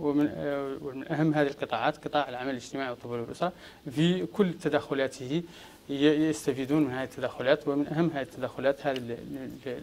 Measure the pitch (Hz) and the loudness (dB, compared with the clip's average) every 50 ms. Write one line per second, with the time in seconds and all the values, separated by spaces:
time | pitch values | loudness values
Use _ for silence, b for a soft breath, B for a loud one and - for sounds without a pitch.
0 | 160 147 139 147 147 147 - 160 156 147 143 139 139 135 135 143 147 143 127 131 | 0 2 4 4 4 2 2 -2 -4 -2 -2 -2 -4 -4 -6 -6 -8 -8 -8 -8
1 | 143 - 160 143 156 160 151 151 147 139 135 - 139 - 127 110 120 147 147 - | -6 -2 0 2 4 4 4 4 4 2 0 -2 -4 -2 -2 2 2 2 0 0
2 | - 151 - 147 139 131 123 123 127 139 135 127 - - - 139 135 127 120 117 | -4 -2 0 0 0 0 -2 -6 -4 -4 -6 -6 -8 -8 -6 -6 -4 -6 -6 -8
3 | - 120 120 120 117 - 123 - 170 175 - B B B B B B 151 120 139 | -8 -6 -6 -6 -6 -6 -4 -2 -2 -2 -2 B B B B B B -6 0 4
4 | 160 175 180 185 170 - - - 202 180 160 - - 151 143 139 - - 147 135 | 4 4 4 4 0 -2 0 2 2 2 0 -2 -2 2 2 2 0 0 0 0
5 | 135 131 - - 131 127 147 170 170 B B B B B B B B - 143 139 | 0 0 -2 -6 -6 -2 -2 -2 -2 B B B B B B B B -6 0 4
6 | 143 151 151 151 156 160 147 151 - 147 127 127 135 135 147 160 151 127 123 131 | 6 6 6 6 4 2 2 0 0 -2 -2 0 0 2 4 4 4 2 0 -2
7 | 131 127 - - 127 120 - - 123 127 151 151 - 147 139 143 147 131 135 156 | -4 -6 -6 -4 -4 -4 -2 0 2 4 4 4 2 0 0 0 0 0 2 2
8 | 170 160 139 139 131 127 - 123 127 120 - - 127 139 147 - - 143 131 131 | 2 2 0 -2 -6 -6 -6 -6 -6 -6 -4 0 0 0 0 0 0 -2 -2 -2
9 | 120 117 117 117 - - 143 135 131 117 117 - - 135 123 143 | -4 -6 -8 -8 -8 -10 -10 -10 -10 -10 -12 -10 -8 -8 -8 -8